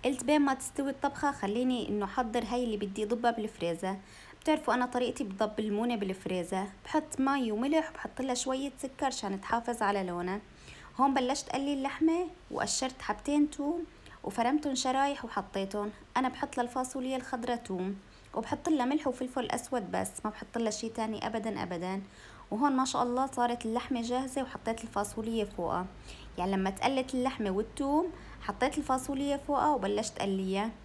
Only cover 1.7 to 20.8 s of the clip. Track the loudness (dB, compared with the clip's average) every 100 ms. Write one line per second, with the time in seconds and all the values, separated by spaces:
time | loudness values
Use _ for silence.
1.7 | 2 0 0 0 0 2 0 0 0 0
2.7 | 0 -2 -2 0 2 2 2 -4 -2 -2
3.7 | 0 -2 -4 -8 -20 -20 -4 2 2 4
4.7 | 2 2 0 0 -2 -6 -2 -2 0 -2
5.7 | 0 0 0 -2 -4 -2 -2 -2 -2 -4
6.7 | -8 0 0 0 0 2 2 0 0 2
7.7 | 2 2 -6 -10 -4 -2 0 0 -2 -4
8.7 | -6 -10 -2 -2 0 -4 -4 0 0 0
9.7 | 2 2 2 0 -2 -2 -4 -6 -20 -18
10.7 | -18 -14 2 4 6 2 0 -2 -2 0
11.7 | 0 -2 4 4 4 0 -6 -8 -2 0
12.7 | 0 -2 -4 -4 -2 2 4 4 2 -2
13.7 | -2 -4 -12 -20 -10 -6 0 2 4 2
14.7 | 0 2 4 2 0 -4 -4 -2 -4 -2
15.7 | -2 -4 -6 -4 0 0 0 -4 0 0
16.7 | 0 -2 -2 -2 -4 -4 -4 -2 -2 -2
17.7 | -2 -2 -4 -10 -20 -8 -6 -4 -2 2
18.7 | 2 4 2 0 -2 -4 -2 -2 -2 -2
19.7 | -4 -2 -2 -2 -4 -6 -6 -6 0 0
20.7 | 0